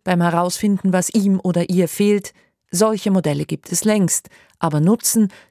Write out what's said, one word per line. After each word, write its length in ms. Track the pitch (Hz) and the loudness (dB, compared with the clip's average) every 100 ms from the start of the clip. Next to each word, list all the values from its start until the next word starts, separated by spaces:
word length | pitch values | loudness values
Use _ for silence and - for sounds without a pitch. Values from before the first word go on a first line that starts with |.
beim 180 | - 180 | -2 0
Herausfinden, 720 | 170 165 180 - 208 196 190 | 2 0 -2 -2 -2 0 0
was 180 | 185 175 | 0 0
ihm 300 | 226 196 190 | 0 2 0
oder 280 | 185 175 175 | 0 -2 0
ihr 180 | 180 170 | 0 0
fehlt. 460 | - 208 208 - - _ _ _ | 0 0 0 -2 -16 _ _ _
Solche 380 | 180 220 214 214 | -2 0 0 0
Modelle 360 | 190 156 143 151 | 0 0 -2 -4
gibt 260 | 160 - | -8 -6
es 140 | 175 214 | -4 0
längst, 420 | 214 180 - - - _ _ | 2 0 -2 -8 -18 _ _
aber 220 | 165 151 | -4 0
nutzen 480 | 160 - - 233 202 - - | 2 2 0 0 0 -2 -20